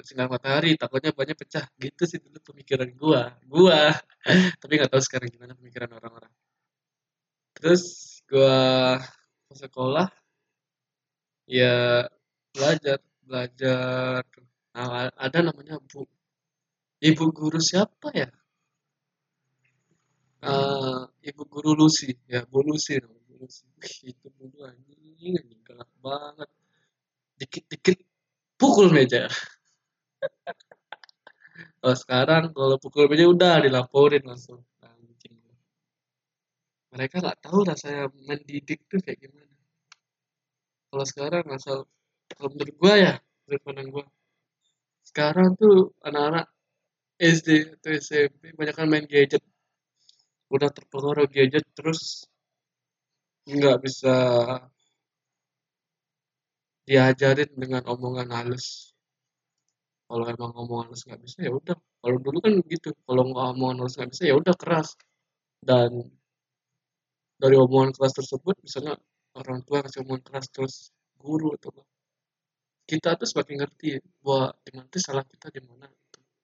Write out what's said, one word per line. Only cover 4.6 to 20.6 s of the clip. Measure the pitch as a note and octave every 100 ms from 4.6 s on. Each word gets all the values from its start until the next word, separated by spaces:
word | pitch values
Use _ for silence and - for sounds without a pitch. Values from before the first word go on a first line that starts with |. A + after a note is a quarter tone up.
Tapi | - D3+
nggak | C3
tahu | C3
sekarang | - B2+ A#2+
gimana | - B2 B2
pemikiran | B2 B2 A#2 A2+
orang-orang. | A2+ A2+ A2+ _ _ _ _ _ _ _ _ _ _ _ _
Terus | - D#3+ F3+ F3 - - - -
gua | C3+ C3+ C3 C3 C3 B2+ B2+ C3 - _ _ _
ke | -
sekolah, | C3+ C3 B2+ D3 F#3+ _ _ _ _ _ _ _ _ _ _ _ _ _
ya, | - B2+ B2 B2 B2 A#2+ B2 _ _ _ _ C3+
belajar, | C#3+ D#3+ C#3+ C#3 _ _
belajar. | C3 B2+ B2 B2 C3 B2+ B2+ B2+ B2+ B2+ - _ B2 _ _
Nah, | A#2+ B2 A#2+
a-, | B2+ -
ada | C3+ E3
namanya | E3+ C#3+ C#3+ D3+
Bu, | C3+ C#3+ C3 _ _ _ _ _ _ _ _ _
Ibu | D#3 D#3+ D#3+ D#3
guru | D#3 D#3+
siapa | D#3+ F3+ G#3 _ D4+ G3+
ya? | C3 _ _ _ _ _ _ _ _ _ _ _ _ _ _ _ _ _ _ _ _ _
Eh, | C#3 C3+